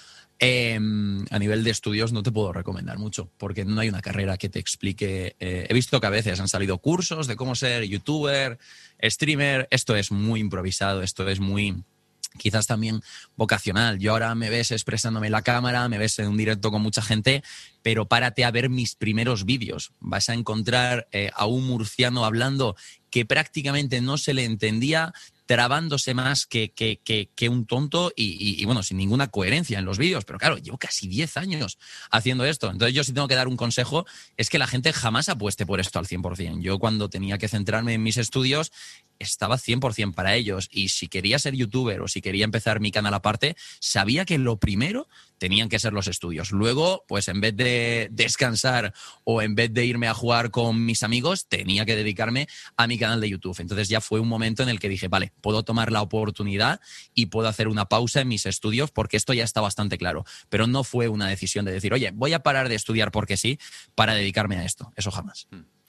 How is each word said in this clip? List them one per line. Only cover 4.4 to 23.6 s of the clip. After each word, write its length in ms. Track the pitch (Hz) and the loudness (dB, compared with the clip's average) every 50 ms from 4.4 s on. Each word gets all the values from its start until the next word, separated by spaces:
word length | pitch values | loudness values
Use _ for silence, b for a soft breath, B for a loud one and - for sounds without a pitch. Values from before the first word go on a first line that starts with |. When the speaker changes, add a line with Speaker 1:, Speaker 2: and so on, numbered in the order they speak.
| - 98 | -4 -4
Speaker 1:
te 100 | - - | -4 -4
explique. 760 | 90 - - - - 98 90 - 104 95 95 95 92 - - _ | -4 -4 -6 -2 -4 -4 -2 -2 -4 -2 -2 -4 -6 -6 -8 _
Eh, 280 | - 92 90 92 - - | -6 -4 -4 -4 -2 2
he 40 | 110 | 2
visto 280 | 123 123 - 143 123 | 2 4 4 2 2
que 60 | 113 | 2
a 20 | 101 | 2
veces 320 | 101 110 107 104 90 92 | 2 2 2 0 0 0
han 80 | 95 98 | -2 -2
salido 300 | - 95 98 98 92 87 | 0 0 0 0 0 0
cursos 480 | - 139 170 180 170 - 165 160 147 | 2 2 2 2 0 -2 -4 -4 -4
de 100 | 123 107 | -6 -6
cómo 180 | 123 127 131 123 | -6 -4 -4 -2
ser 300 | - 131 123 120 117 110 | 0 0 0 0 0 -2
youtuber, 760 | 95 101 98 - - 151 156 147 139 139 139 135 127 117 B B B B B B B B B | -2 -4 -4 -2 -2 0 0 2 2 2 2 0 0 -4 B B B B B B B B B
streamer. 640 | - 113 - - 156 147 156 139 143 143 139 131 131 - | 2 2 2 2 2 2 4 4 4 4 2 2 2 2
Esto 240 | 131 123 - - 110 | 2 2 4 2 2
es 160 | 101 98 - | 2 2 2
muy 300 | 104 101 104 110 113 110 | 0 2 2 2 2 2
improvisado, 600 | 107 98 98 92 90 95 - - 98 98 98 95 92 | 0 -2 -2 -2 -2 -2 -2 0 0 0 0 0 -2
esto 220 | 92 - - 95 98 | -4 -4 -2 -2 0
es 100 | 95 98 | 0 0
muy, 460 | 98 98 98 104 104 98 92 92 - - _ _ _ _ _ _ - - - | 0 0 2 2 0 0 -2 -4 -8 -12 _ _ _ _ _ _ -12 -12 -12
quizás 300 | - - 107 104 110 104 | -4 -2 0 0 0 0
también 340 | - 120 107 113 110 110 107 B B B B B B _ | 0 0 0 0 -2 -2 -4 B B B B B B _
vocacional. 600 | - 110 101 107 95 - 107 90 107 117 117 101 95 | -2 0 0 0 0 0 0 2 2 2 2 2 0
Yo 120 | 101 107 | 0 2
ahora 240 | 110 113 113 113 113 | 2 2 0 0 -2
me 140 | 113 113 107 | -2 -2 -2
ves 220 | 113 120 117 - | 0 -2 0 0
expresándome 560 | 123 110 - - - 113 - 117 113 110 107 | -2 -4 -4 -4 -4 -2 -2 -2 -2 -2 0
en 40 | 107 107 | 0 0
la 80 | 107 | 2
cámara, 460 | - 123 120 120 127 123 123 123 123 | 2 2 2 2 0 0 0 0 0
me 100 | 120 110 | 0 0
ves 220 | 101 107 110 - - | 0 0 -2 0 -2
en 80 | 104 | -2
un 80 | 101 104 | 0 0
directo 340 | 107 107 110 107 98 104 110 | 2 2 0 0 0 0 0
con 120 | 104 107 | 0 2
mucha 200 | 104 107 - 110 | 0 0 0 -2
gente, 420 | 110 - 107 110 104 131 135 139 B B B B B B B B | 0 0 0 2 4 2 2 2 B B B B B B B B
pero 260 | - 113 110 110 107 - | -2 0 2 2 4 4
párate 340 | 120 117 127 123 107 131 120 | 4 4 4 2 2 2 2
a 80 | 120 | 2
ver 160 | 113 117 123 131 | 2 2 2 2
mis 260 | 127 127 117 - - | 0 0 0 -2 -4
primeros 500 | - 110 107 104 113 117 127 120 98 98 | -2 -2 0 2 2 2 2 0 0 2
vídeos. 480 | 101 131 123 107 - 92 - - - _ _ | 0 0 0 -2 -4 -6 -8 -10 -12 _ _
Vas 260 | - - 95 98 - | -6 -4 -2 0 0
a 60 | - 117 | 0 0
encontrar, 760 | 120 110 110 107 110 101 120 120 123 123 123 123 117 - - - | -2 -2 -2 -2 -2 0 2 2 2 2 2 0 -2 -4 -4 -2
eh, 180 | 101 101 95 - | -2 -2 -2 0
a 120 | - 104 | 0 0
un 200 | 110 123 131 131 | 0 2 0 0
murciano 600 | 127 123 113 110 101 - - 123 123 123 123 113 | 0 -2 -2 -2 -4 0 0 2 2 2 2 0
hablando 500 | 110 110 117 123 135 139 135 131 107 92 B B B B B _ _ | 2 2 2 2 2 2 2 0 0 -2 B B B B B _ _
que 160 | - 123 117 | 0 0 2
prácticamente 760 | - 131 151 156 - - 160 | 4 2 2 2 0 -4 -4